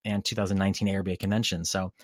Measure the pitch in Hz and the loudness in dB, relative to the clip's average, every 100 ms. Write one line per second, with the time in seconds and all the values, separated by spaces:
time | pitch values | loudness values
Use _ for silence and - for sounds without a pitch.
0 | 107 101 - 110 98 98 95 95 104 98 | -4 -2 -2 -2 0 2 2 2 2 0
1 | 92 90 98 107 117 87 85 95 92 - | 0 -2 0 0 0 -2 -2 -2 -4 -8